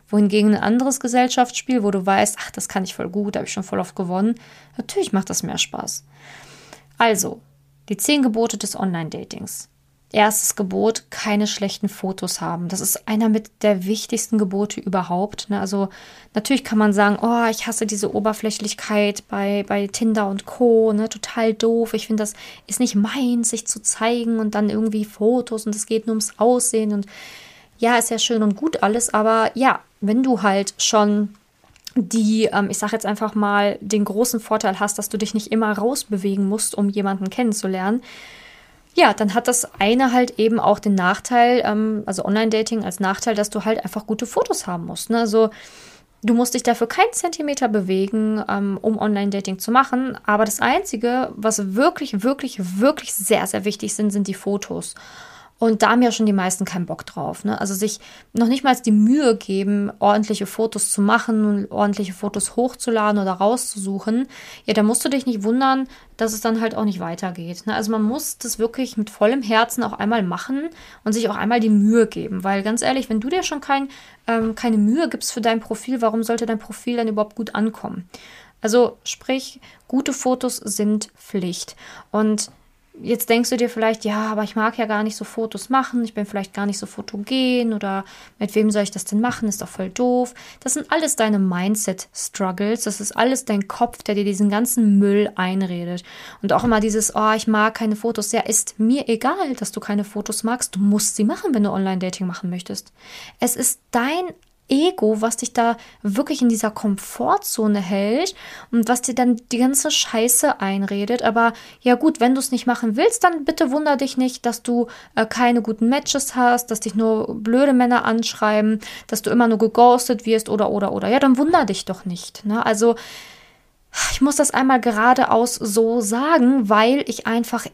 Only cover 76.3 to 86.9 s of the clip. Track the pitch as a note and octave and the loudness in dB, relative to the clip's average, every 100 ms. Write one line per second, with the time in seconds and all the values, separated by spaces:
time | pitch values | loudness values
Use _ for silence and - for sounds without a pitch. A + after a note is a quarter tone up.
76.3 | A#3 A#3 A3 - - - A#3+ A3 G#3+ G#3+ | -2 -2 -4 -8 -10 -4 -2 0 -2 -2
77.3 | - G#3+ G3+ A3 G#3+ - - - - - | -4 -6 -2 -2 -2 -10 -10 -14 -20 -20
78.3 | - - _ A3+ A#3+ A#3+ - - - - | -20 -20 _ 2 4 4 0 -12 -10 -6
79.3 | C4 C4 - - - _ B3+ C#4+ C4 B3+ | -6 -6 -18 -20 -20 _ -2 -2 -2 -2
80.3 | B3 B3 - G#3 G3 G#3 G#3+ - _ - | 0 -2 -6 -6 -2 0 0 -4 _ -8
81.3 | G3 F3+ F3 - - - - - G#3 G#3+ | -6 -4 -6 -12 -16 -20 -20 -6 0 0
82.3 | G#3+ - - _ _ _ - F#3+ A3+ - | 0 -4 -12 _ _ _ -12 -4 -4 0
83.3 | A#3 A#3+ B3 A#3+ A3+ A3 A3 G#3+ G#3+ A3 | 2 2 0 -2 0 0 0 -2 -2 -2
84.3 | G#3+ G#3 A3 A3 A3+ G#3+ G#3+ G#3+ G#3+ G#3+ | -2 -2 0 0 0 -2 -2 -2 -4 -10
85.3 | - A3+ G3+ - C4+ C4 A#3+ A3+ G#3+ G#3 | -6 -6 -8 -2 0 0 -4 -4 -6 -6
86.3 | G3+ G3 - G3+ G3+ G3+ | -6 -8 -4 -4 -4 -8